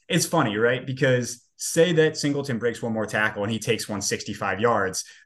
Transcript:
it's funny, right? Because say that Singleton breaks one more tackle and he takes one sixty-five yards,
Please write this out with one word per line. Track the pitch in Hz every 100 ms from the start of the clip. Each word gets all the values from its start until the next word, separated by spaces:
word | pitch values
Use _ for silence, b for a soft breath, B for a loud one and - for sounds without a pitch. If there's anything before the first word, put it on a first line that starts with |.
| -
it's | 180 -
funny, | 165 123 104
right? | 117 131 131
Because | 131 135 123 117 - _ _
say | - 165 175
that | 160 156 156
Singleton | 147 139 135 113
breaks | 117 110
one | 117
more | 110 107
tackle | 110 107 107
and | 101
he | 110
takes | - 87 -
one | 104
sixty-five | 98 110 - 101 101 95
yards, | 117 110 95 90 - B